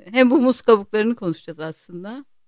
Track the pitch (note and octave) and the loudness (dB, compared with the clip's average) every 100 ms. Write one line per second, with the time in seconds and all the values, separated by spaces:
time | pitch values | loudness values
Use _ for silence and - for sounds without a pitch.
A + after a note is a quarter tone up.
0 | - A#3+ B3 C#4+ B3 B3 - G#3+ G3+ G#3+ | -4 2 4 4 2 0 2 2 2 -2
1 | A3 A#3 F#3 D#3+ - D3+ D#3+ D#3 - F3 | -2 -4 -6 -8 -10 -12 -12 -12 -16 -16
2 | G3 C4 C#4 _ | -14 -16 -20 _